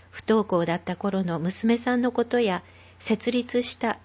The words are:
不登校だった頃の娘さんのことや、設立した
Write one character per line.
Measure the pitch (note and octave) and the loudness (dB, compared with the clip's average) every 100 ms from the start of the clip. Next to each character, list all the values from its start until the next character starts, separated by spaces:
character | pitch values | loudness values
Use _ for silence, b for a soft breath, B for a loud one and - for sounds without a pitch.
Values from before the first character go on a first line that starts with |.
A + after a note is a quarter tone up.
| B | B
不 | - - | -6 2
登 | A3 G3+ | 2 4
校 | F3+ | 2
だ | E3+ E3+ | 2 -2
っ | |
た | - F3+ | -4 -4
頃 | G3+ F#3+ | -2 -2
の | F3+ E3 | -2 -2
娘 | E3+ F#3+ A3+ A#3 | -4 -2 0 2
さ | A#3+ | 2
ん | B3 | 0
の | B3 | 0
こ | A#3+ | 0
と | A#3+ B3 | 0 2
や、 | A3+ F3+ B B B B | 2 0 B B B B
設 | - G#3+ - | -2 -2 0
立 | B3 A#3+ B3 | -2 0 -2
し | B3 | -2
た | - A3+ - | -2 -4 -2